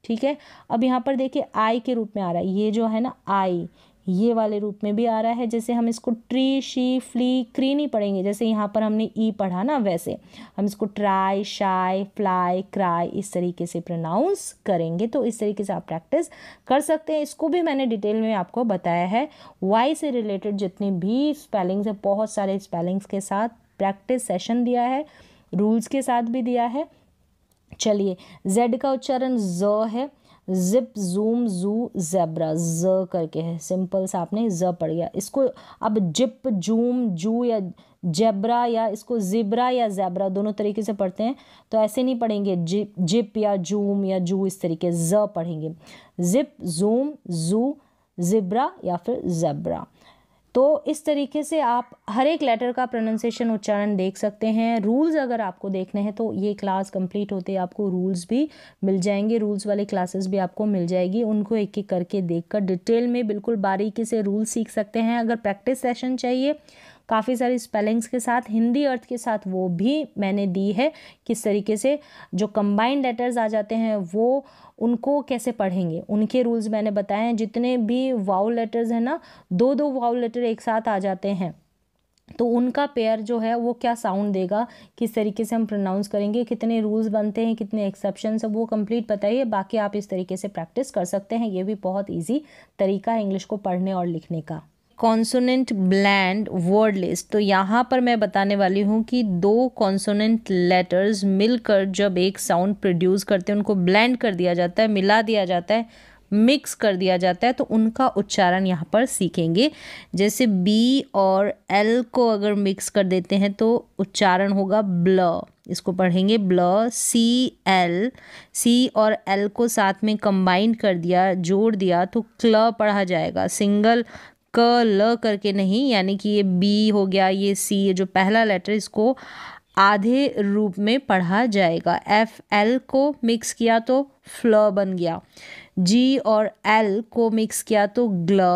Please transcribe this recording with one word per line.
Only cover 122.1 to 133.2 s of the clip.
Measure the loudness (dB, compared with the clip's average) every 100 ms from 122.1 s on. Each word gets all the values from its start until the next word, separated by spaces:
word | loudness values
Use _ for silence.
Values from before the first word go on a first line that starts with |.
| -2
क्ल | -6 _ 4 6 4 2
पढ़ा | 0 2 0
जाएगा, | 0 -2 -2 -2
सिंगल | 0 2 4 4 2 0 -12 -20 _ _
क | 2 4 6 4
ल | 4 2 2
करके | 0 0 0
नहीं, | 0 2 2 2
यानी | 2 2 0
कि | 0
ये | 2
बी | 4 4 4 4 4
हो | 4 2
गया, | 2 2
ये | 2 0 0
सी, | 0 2
ये | 2
जो | 2 0
पहला | 2 4 4
लेटर | 4 0 0
इसको | -4 -2 0 0 0 -8 -18 -18 -20 _ 4
आधे | 4 4 2 2 2 0
रूप | 0 0 0 0
में | 0 0
पढ़ा | 2 0 2 2 2
जाएगा। | 2 2 2 0 -2 2
एफ़ | 2 2 -4 -2
एल | 2 2 0 0
को | 0 0 0